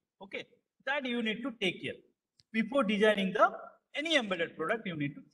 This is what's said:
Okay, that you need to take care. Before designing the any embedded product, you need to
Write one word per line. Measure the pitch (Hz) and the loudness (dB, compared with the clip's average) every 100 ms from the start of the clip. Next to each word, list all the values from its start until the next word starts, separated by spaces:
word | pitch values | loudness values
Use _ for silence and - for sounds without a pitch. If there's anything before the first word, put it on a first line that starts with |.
| _ - | _ -20
Okay, | 190 269 - _ _ _ 262 | -14 -12 -14 _ _ _ -4
that | 285 | -2
you | 254 240 | -2 -2
need | 220 214 | -2 -2
to | 269 226 | -6 -2
take | 185 - | -4 -2
care. | 127 - _ _ _ _ _ | -8 -10 _ _ _ _ _
Before | 220 - 277 | -2 0 2
designing | 208 208 214 202 190 | 2 4 4 4 2
the | 214 349 - - - _ 269 | 4 4 2 -14 -20 _ -6
any | 320 294 | 2 2
embedded | 214 180 160 - | 2 -2 -2 -4
product, | 160 226 196 | -2 -2 -4
you | 160 | -4
need | 143 - | -4 -4
to | - | -16